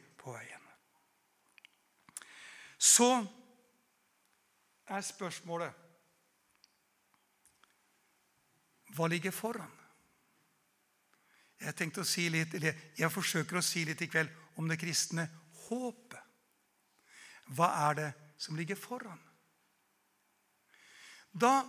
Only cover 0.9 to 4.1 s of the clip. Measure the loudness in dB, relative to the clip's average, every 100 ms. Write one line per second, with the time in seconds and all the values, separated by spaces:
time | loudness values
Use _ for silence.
0.9 | _ _ _ _ _ _ -20 -20 _ _
1.9 | _ -20 -20 -20 -20 -20 -20 -20 4 8
2.9 | 8 8 6 2 -8 -20 -20 _ _ _
3.9 | _ _